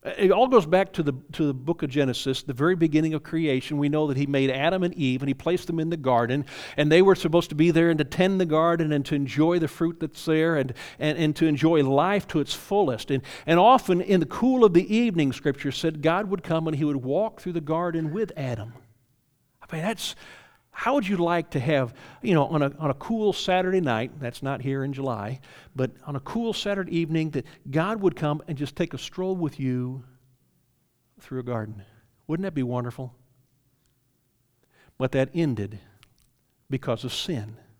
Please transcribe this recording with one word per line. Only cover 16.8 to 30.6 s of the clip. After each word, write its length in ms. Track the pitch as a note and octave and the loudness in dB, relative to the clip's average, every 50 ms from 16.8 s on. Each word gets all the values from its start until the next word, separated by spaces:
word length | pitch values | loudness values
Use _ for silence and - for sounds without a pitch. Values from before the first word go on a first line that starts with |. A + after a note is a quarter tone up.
| D#3+ | 0
would 120 | D3 D3 | 0 0
walk 440 | C#3 B2 B2+ C#3 E3+ G#3+ A3 - - | -2 -2 0 0 0 0 -2 -4 -8
through 120 | - F#3 F3 | -10 -6 -6
the 80 | E3+ | -6
garden 520 | D#3 C#3 D#3 E3 F3 F3 E3 E3 D#3+ D#3 D3 | -4 -2 -2 -2 0 -2 -2 -2 -4 -2 -2
with 200 | G#3 A3+ F#3+ - | -4 -4 -6 -6
Adam. 360 | - C#3 C3 B2 A2 G#2 A2+ A#2 - _ _ _ _ _ _ _ _ _ _ _ _ _ _ _ _ | -8 -6 -6 -6 -6 -8 -12 -14 -20 _ _ _ _ _ _ _ _ _ _ _ _ _ _ _ _
I 120 | - - - | -18 -12 -10
mean, 120 | D#3+ D#3+ | -6 -6
that's, 320 | G3+ A#3 F3+ - - - - - - - - - - _ _ _ _ | -6 -6 -6 -8 -12 -12 -12 -18 -20 -20 -20 -20 -20 _ _ _ _
how 240 | _ - - A#3 C4 | _ -6 -2 0 0
would 140 | C#4+ A3+ F#3 | 0 0 0
you 80 | G#3 | -2
like 340 | F3 F3 E3+ F3 E3+ E3 - | 0 0 0 0 0 -2 -2
to 100 | - D3+ | -4 -4
have, 320 | A2+ D3 D#3 C#3 C3 A#2 - - - - - - - | -2 0 0 0 0 -2 -6 -14 -20 -20 -20 -8 -2
you 120 | A#3 F#3 | 2 4
know, 120 | D#3 C#3+ | 4 4
on 160 | - E3 D#3 C#3+ | 2 2 0 0
a, 100 | C#3 C#3 - | 0 -2 -4
on 100 | D#3+ D3 | -4 -4
a 60 | C#3 | -4
cool 380 | - - - A3+ A3+ G#3+ G#3 F#3 | -4 -4 -6 -4 0 0 0 0
Saturday 480 | - - - F#3 F#3 F#3 F#3 F#3 F#3+ | 0 0 0 0 2 2 2 0 0
night, 320 | F3 C#3+ A#2 A2 A#2 C3 - D#3 | 2 2 0 0 -2 -4 -8 -8
that's 240 | C#3 A#2+ A#2+ - - | -10 -8 -8 -6 -6
not 180 | C3+ C#3 B2+ A#2+ | -6 -6 -4 -4
here 220 | C#3 C3+ C#3 C3+ | -4 -4 -2 -2
in 80 | C#3 C#3 | -4 -4
July, 480 | C3+ C3+ C3+ A#2+ G#2+ G2+ G#2+ B2+ C3 - - - - - - _ | -4 -4 -4 -4 -4 -4 -6 -8 -10 -12 -20 -20 -20 -20 -16 _
but 160 | - C3 B2+ B2+ - - | -4 -4 -4 -4 -10 -12
on 80 | - C#3+ | -8 -8
a 60 | C#3 | -8
cool 320 | - - - A3 A#3 A3+ G#3 | -8 -6 -6 -4 -2 -2 -4
Saturday 440 | - - G3+ G3+ G3 F#3 F3 - | -4 -4 -4 -2 -2 -4 -2 -2
evening 340 | E3+ E3 D#3 D#3+ D#3+ D#3 D#3+ | -2 -2 0 0 -2 -2 0
that 140 | D3+ C#3 - - - - _ - | -2 -4 -6 -6 -14 -20 _ -4
God 320 | C3 D#3 E3 G3 A3 A3 | -2 0 0 0 -2 0
would 140 | G3 F#3 - | 0 0 0
come 260 | - E3 D3+ D3 D3+ - | 0 -2 -2 -2 -2 -4
and 100 | - D#3+ | -8 -6
just 200 | C3+ D3 C#3 - | -6 -6 -8 -4
take 180 | - F3+ D#3+ - | -4 -4 -4 -4
a 40 | - | -12
stroll 360 | - - - - F#3 F#3+ F#3+ | -12 -12 -8 -6 -4 -4 -2
with 240 | F#3 E3+ D3+ - - | -2 -2 -4 -4 -4
you 460 | C#3 C3 B2 B2 B2 B2 B2+ C3+ B2 - - _ _ _ _ _ _ _ _ _ | -4 -2 -2 -2 -4 -6 -8 -10 -14 -18 -20 _ _ _ _ _ _ _ _ _